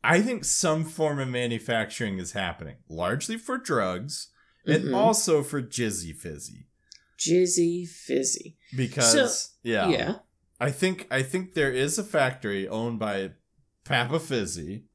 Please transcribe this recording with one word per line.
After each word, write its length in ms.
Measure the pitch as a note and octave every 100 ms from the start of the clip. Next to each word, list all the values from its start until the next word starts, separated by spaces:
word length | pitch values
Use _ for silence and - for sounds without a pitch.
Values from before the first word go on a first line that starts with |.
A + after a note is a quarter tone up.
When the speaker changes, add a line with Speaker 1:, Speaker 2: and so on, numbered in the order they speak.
| -
Speaker 1:
I 140 | F3
think 240 | A3 A#3
some 400 | D3+ - F3 D#3+
form 340 | D#3+ - D#3 D3
of 100 | C3
manufacturing 880 | B2 A#2+ A2+ A2 A2+ G#2+ - A2+ F#2+
is 140 | F2
happening, 440 | G2+ F2+ E2 D#2 - _
largely 480 | D#2+ F2 C3 - A3+
for 180 | A3+ B3+
drugs 720 | C4 C3 F#2+ F#2 C3 - - _ _ _ -
and 180 | D#3
Speaker 2:
Mm-hmm. 100 | C#3+
Speaker 1:
also 480 | C3 A3 G#3+ - D#3
for 200 | C3+ C#3+
Jizzy 520 | A2+ - A#2 F#2 E2+
Fizzy. 520 | D2+ E2+ D2 - - - _ _ - _ _
Speaker 2:
Jizzy 720 | - F3 F3+ F3 E3+ F3 E3+
Fizzy. 680 | - - C3+ C3+ - - - _ C3
Speaker 1:
Because, 360 | B2 D3 D3 D4 A#3+ -
Speaker 2:
So, 60 | - _
Speaker 1:
yeah, 260 | A#2 G#2+ F3+
Speaker 2:
yeah. 260 | C#3+ C#3+ A3 _ _ _ _
Speaker 1:
I 100 | B2+
think, 360 | C3+ F#3 F#3 -
I 120 | C3
think 320 | C3 F3+ F#3
there 180 | E3 C#3
is 260 | B2+ C#3 -
a 60 |
factory 640 | G#3 D#3 C3 B2+ G#2+ G2 F#2+
owned 300 | A2 A#2 A2+
by 340 | G#2+ G2 F#2+ - _ _ _ _
Papa 360 | - C3+ A#2+ D#3+
Fizzy. 640 | D#3+ B2+ F#2+ F2 D#2 G#2 -